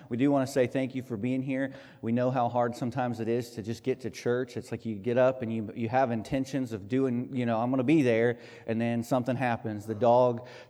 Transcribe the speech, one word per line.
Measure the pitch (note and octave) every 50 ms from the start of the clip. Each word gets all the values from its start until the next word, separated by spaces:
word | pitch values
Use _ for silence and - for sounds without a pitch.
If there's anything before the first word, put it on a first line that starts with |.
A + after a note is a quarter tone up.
| - -
we | B2
do | A#2 C3+ C#3+
wanna | C#3+ C3+ C3
say | B2+ - C#3 B2 A#2+
thank | - C3+ C3 B2 C3
you | C3
for | B2 - A#2+
being | G2+ A2 B2+ C3 C3
here. | C3 C#3 C3 C3 C3+ C3 C3+ - - - - -
We | - A2+
know | A#2 B2 B2 B2+
how | C3 B2+ A#2+ A#2
hard | A#2+ B2 A#2+ A#2+ A2+
sometimes | - C3+ A#2+ A2+ C3+ B2 B2 A2+ A2
it | A2
is | A2+ A#2 B2 A#2+ -
to | - A#2
just | F#2+ A2 A2+ -
get | - C3 B2 A#2
to | A2+ G#2+
church. | - - - B2 A#2+ B2 C3 - -
It's | A2+ G#2 -
like | A#2 A2+ -
you | A2+ G#2+
get | G2 F#2+ A#2+ A#2+ C3
up | B2+ C3 C3 C3
and | A#2+ A2
you, | A2+ A2+ G#2 G2+ -
you | B2 A2+ G#2+
have | B2 C3 C3+ A#2
intentions | A#2+ A2 G2 - C#3+ C3+ C3 - - C3+ C3 A2+
of | A2+ G2 G2 G2+
doing, | B2+ C3+ C3+ C3 A#2+ A#2+ B2 -
you | C3+ B2 A#2+
know, | A#2 A2+ A2
"I'm | A#2+ B2
gonna | C3+ C3
be | B2 C3 D#3+ D#3+
there," | C3 A#2+ A2+ A2+ A#2+ A#2+ A#2 - - - - - - -
and | A2+ A2+
then | A#2 A#2 A#2 A#2
something | A2+ - C3+ B2+ A#2+ C3 B2+
happens. | - C3+ A#2+ A#2 - - A2 G#2+ G#2 G2+
The | A2 A2
dog | G2+ B2 A#2+ A#2+ B2 B2+ B2 A#2 A2+ - - - - -